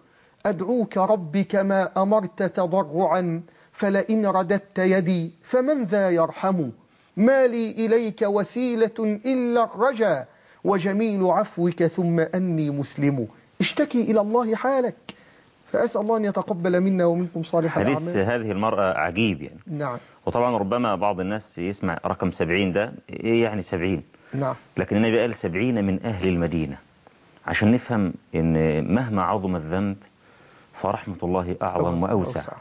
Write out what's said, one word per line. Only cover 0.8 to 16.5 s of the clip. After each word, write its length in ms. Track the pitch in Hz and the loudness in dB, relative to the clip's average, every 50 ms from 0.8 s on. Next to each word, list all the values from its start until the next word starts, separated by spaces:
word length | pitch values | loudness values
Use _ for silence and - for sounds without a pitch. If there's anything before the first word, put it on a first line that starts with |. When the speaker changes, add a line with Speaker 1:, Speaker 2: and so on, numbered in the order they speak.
| 208 - - | 0 0 0
Speaker 1:
ربي 460 | 196 185 196 220 196 175 151 147 196 185 | 0 2 2 2 0 0 -2 0 -2 0
كما 460 | - 214 196 196 196 196 196 180 165 - | 0 0 0 2 2 2 2 2 0 0
أمرت 460 | 185 190 202 214 214 185 175 - - 196 | 0 2 4 2 2 2 0 -4 -2 -4
تضرعا، 960 | 170 - 202 180 165 180 196 170 147 147 175 190 156 170 185 180 170 165 170 165 - - _ - _ | -2 0 0 0 2 2 0 0 0 0 0 2 2 2 2 0 0 -4 -4 -8 -12 -20 _ -20 _
فلئن 540 | _ - 208 196 190 196 196 - 220 220 208 | _ -2 0 2 2 2 0 0 0 0 2
رددت 540 | 196 185 185 190 170 202 196 - - - 190 | 2 2 2 2 2 0 -2 -2 -4 -2 0
يدي 520 | 185 185 185 190 170 180 185 170 165 165 - _ - | 2 4 4 4 2 2 0 0 -2 -4 -10 _ -8
فمن 400 | - 247 254 254 285 311 269 226 | -2 0 2 2 2 0 0 0
ذا 260 | 165 208 202 196 185 | 0 0 0 2 2
يرحم؟ 600 | 175 170 165 156 - - 185 196 190 175 143 120 - - _ _ _ _ _ _ - | 2 2 2 0 -2 -2 -2 0 0 0 -2 -4 -6 -12 _ _ _ _ _ _ -2
ما 300 | 175 214 254 269 269 262 | 2 4 4 6 6 4
لي 240 | 240 233 233 226 214 | 4 2 0 -4 -4
إليك 500 | - 220 226 214 226 233 233 214 220 - | -2 -2 0 2 2 2 2 0 -2 -2
وسيلة 960 | 214 202 202 208 196 - - 240 254 247 233 226 226 208 220 233 220 214 208 208 - | 0 0 2 0 -2 -2 -2 -2 -2 0 0 0 0 0 0 -2 -2 -2 -2 -2 0
إلا 380 | 262 262 254 240 240 233 240 226 | 0 0 0 2 2 2 2 2
الرجا، 600 | 220 - 190 240 269 254 214 220 190 156 135 123 - - _ _ _ - _ - | 0 0 0 0 0 2 2 2 2 2 0 -4 -10 -18 _ _ _ -14 _ 0
وجميل 600 | 180 202 185 160 202 190 208 226 220 202 190 185 | 0 0 2 2 0 0 0 0 0 0 0 2
عفوك 600 | 180 165 196 208 - - 175 175 180 165 - 170 | 2 2 2 0 -2 -2 -2 0 0 2 2 0
ثم 360 | 160 - 196 175 170 170 165 | 0 0 0 0 0 2 2
أني 500 | 160 156 - 185 185 180 165 160 151 143 | 0 0 0 -2 -2 0 0 0 0 -2
مسلم." 580 | 143 143 135 - - 147 143 143 135 127 110 - - - _ _ _ - | -2 -4 -4 -6 -4 -2 0 0 0 0 -4 -6 -8 -18 _ _ _ -4
اشتكي 400 | - - - - 294 294 - 240 | -4 -2 0 0 -2 0 0 0
إلى 200 | 214 - 214 220 | 2 2 2 2
الله 340 | 202 214 226 247 240 220 220 | 2 2 2 0 2 0 -2
حالك، 400 | - 233 254 277 254 240 208 - - _ - - - - - - - _ _ _ _ _ - | -2 0 0 0 0 0 -2 -4 -8 _ -20 -20 -20 -20 -20 -20 -20 _ _ _ _ _ -4
فأسأل 300 | - - 233 233 - 202 | -2 0 0 0 0 -2
الله 160 | 208 214 226 | 0 0 0
أن 80 | 220 214 | 0 0
يتقبل 560 | 202 185 196 - - | 0 -2 -2 -2 -4